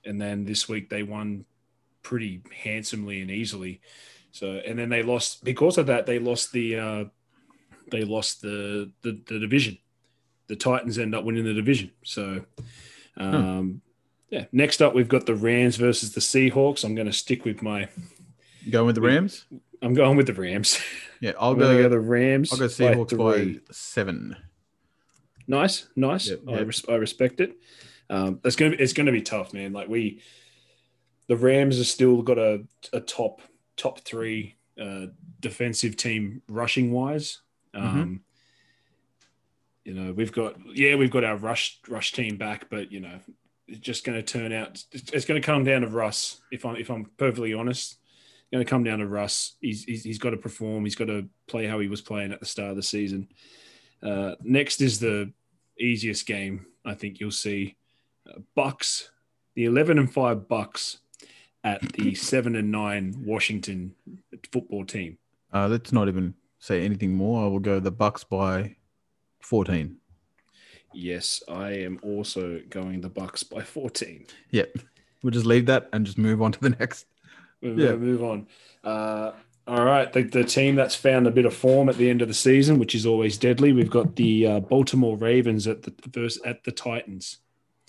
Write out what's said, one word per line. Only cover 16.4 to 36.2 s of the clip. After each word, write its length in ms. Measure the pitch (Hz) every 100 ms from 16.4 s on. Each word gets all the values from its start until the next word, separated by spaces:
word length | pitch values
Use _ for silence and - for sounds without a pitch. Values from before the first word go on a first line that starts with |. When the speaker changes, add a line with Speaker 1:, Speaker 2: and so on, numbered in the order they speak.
| 131 131 139 143
Speaker 1:
I'm 100 | 107 110
gonna 160 | 107
stick 320 | 98 - 123
with 180 | 117 104
my 260 | 107 104 98 - - _ - _ _ _ -
Speaker 2:
Going 160 | 117 117
with 80 |
the 60 | 113
Speaker 1:
with 100 | 117
Speaker 2:
Rams? 320 | 139 190 - - 131 _ -
Speaker 1:
I'm 100 | 120
going 220 | 127 135 139
with 100 | 131
the 80 |
Rams. 460 | 95 90 98 104 -
<laughs> 60 | - - - -
Speaker 2:
Yeah, 120 | 110 -
I'll 140 | 120
Speaker 1:
I'm 60 | 131
gonna 140 | 135 127
Speaker 2:
go, 60 |
Speaker 1:
go 40 | 123
the 100 | 120
Rams 520 | 113 120 127 135 147
Speaker 2:
I'll 60 | 131
go 80 | 123
Speaker 1:
by 60 |
Speaker 2:
Seahawks 440 | 120 123 117 117 117
by 160 | 110 107
Speaker 1:
three. 160 | 95 80 -
Speaker 2:
seven. 640 | - - - 95 78 53 - - _ _ _ _ _ _ _ _ _ -
Speaker 1:
Nice, 400 | 143 185 - -
nice. 340 | - 135 180 117
Speaker 2:
Yep, 120 | 92 135
Speaker 1:
I 20 | 113
Speaker 2:
yep. 100 | 110
Speaker 1:
res-, 180 | - -
I 60 | 117
respect 440 | 107 - 127 -
it. 160 | 185 - _ - - - -
Um, 300 | 98 95 92
that's 140 | 127 123
gonna 200 | 156 -
be, 60 |
it's 100 | 131
gonna 200 | - 147
be 100 | 117
tough, 320 | 104 107 92
man. 180 | 101 98
Like, 160 | 101 95
we, 320 | 113 110 110 - - _ _ _ _ _ _ _ _ -
the 80 | 117
Rams 420 | 127 135 139 127
have 80 | 120
still 360 | - 127 123
got 160 | 117 120
a, 260 | 110 104 107 _ -
a 60 | 117
top, 420 | - - 110 - - _ _ -
top 240 | 131 -
three, 560 | - 113 113 110 104 - _ -
uh, 260 | 104 98 95 - - -
defensive 580 | 113 101 120 110 120 110
team 460 | 120 110